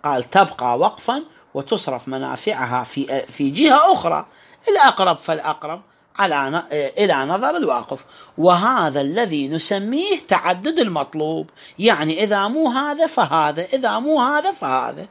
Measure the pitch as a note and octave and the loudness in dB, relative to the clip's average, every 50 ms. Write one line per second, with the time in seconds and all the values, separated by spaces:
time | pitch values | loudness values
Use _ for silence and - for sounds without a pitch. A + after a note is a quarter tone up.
0 | - D3 C#3 B2+ B2 - - - - - - - B2 B2 A#2+ B2 E3+ G#3+ - - | -2 0 -2 -2 -2 2 4 4 4 4 0 -4 -2 -2 0 0 0 -2 -2 -4
1 | - - B3 C#4+ D#4+ - _ - _ _ _ C3+ C#3 - - G3+ - C#3+ C3 A#2+ | -6 -6 -6 -6 -8 -12 _ -20 _ _ _ -10 -4 -4 -4 -4 -2 -6 -6 -8
2 | - C3+ C3+ C3 C#3 C3 C3 - - - D3+ B2+ B2+ A#2+ B2 B2+ A#2+ - - C#3 | -8 -8 -8 -6 -6 -6 -8 -6 -6 -6 -4 -4 -4 -2 -2 -4 -4 -4 -6 -8
3 | C3+ - C3 C3+ - - - - C#3+ C#3 C#3+ F#3 D4+ D#4 C4 D4 D#4+ F#4+ F#4+ - | -6 -4 -4 -6 -6 -8 -6 -4 -4 -2 0 2 4 6 6 6 6 6 4 2
4 | - E3+ D#3+ D3+ - - _ - - - - _ _ A#4 G4+ F#4+ C#4+ C4 - - | 2 -2 -2 -2 -6 -8 _ -20 -20 -20 -20 _ _ 0 4 6 6 4 6 4
5 | F#3+ F#3 E3 - - - D#3+ D3+ - D3+ D3+ - - D3+ E3 F#3 - _ _ _ | 2 2 2 0 -2 -4 -4 -4 -2 -6 -6 -6 -8 -10 -10 -12 -14 _ _ _
6 | _ _ _ - G3+ F#3 D3+ C#3+ C3+ C3+ D3 E3+ E3 - D3 D3+ C#3+ C3+ - - | _ _ _ -2 0 0 2 0 -2 -2 -2 -4 -4 -4 -4 -4 -4 -4 0 0
7 | G#3 F#3+ D#3+ C3+ C3+ C#3+ F3 G3 B3 C#4+ D#4+ F4 C4+ D3+ B2 A#2+ - - C#3 - | 2 2 2 0 0 -2 -2 -2 0 -2 -2 0 0 0 -2 -2 -4 -6 -12 -12
8 | - - - - - - _ - D#3 F3+ F3+ F3 G3 A#3 C4 A#3 F3 D3+ C3 C#3+ | -12 -20 -20 -20 -20 -16 _ 2 4 6 6 6 4 2 2 2 0 0 0 0
9 | C#3 C#3 D#3+ A3 A#3+ G3 D#3+ D3 C#3 C3+ D#3 D#3+ - - G3+ G3 G3 G#3+ B3+ D4+ | -2 0 0 -2 -2 -2 -2 -4 -4 -4 -4 -4 -2 -2 -4 -4 -2 -4 -4 -2
10 | F#4 G4+ F#4+ D4+ - - F#3+ E3+ - F3 F#3 F3+ G3 D4 E4 D#4+ B3+ G#3 E3+ D3+ | 0 -2 -2 -4 0 0 0 0 2 0 -2 -2 -2 -4 0 0 0 0 0 -4
11 | C#3+ - - D#3 D3+ D#3 D#3+ D#3+ D#3+ E3 _ - - - - - F#3+ A3+ G#3 D3 | -4 -4 -4 -4 -4 -2 -4 -6 -6 -10 _ -20 -20 -20 -8 2 4 4 4 4
12 | D#3 D#3 D#3+ E3+ G#3+ G#3 G#3+ G3 G3 G#3 B3 D#4 D#4+ C4+ A#3 C4+ C#4+ D4 D4 D4+ | 0 -2 0 0 0 0 2 0 0 -2 0 0 0 0 0 0 -2 -2 0 0
13 | E4 D4+ - B3+ G3+ C#3 D#3 D#3+ D#3 D3+ D3 D#3+ F3 - - C4+ B3+ A3 G#3 A3 | -2 0 2 0 0 2 2 2 2 2 0 -4 -4 -4 -4 -2 -2 -2 -2 -2
14 | B3 D4 D#4+ C#4+ B3 C4 D4 D4+ D#4 F#4+ F#4+ - F#3 C#3 C3 C3 B2 A#2+ B2+ - | 0 0 2 2 2 2 0 0 0 -2 -4 -4 -4 -2 0 0 -2 -2 -8 -10
15 | G3 G3+ | -16 -18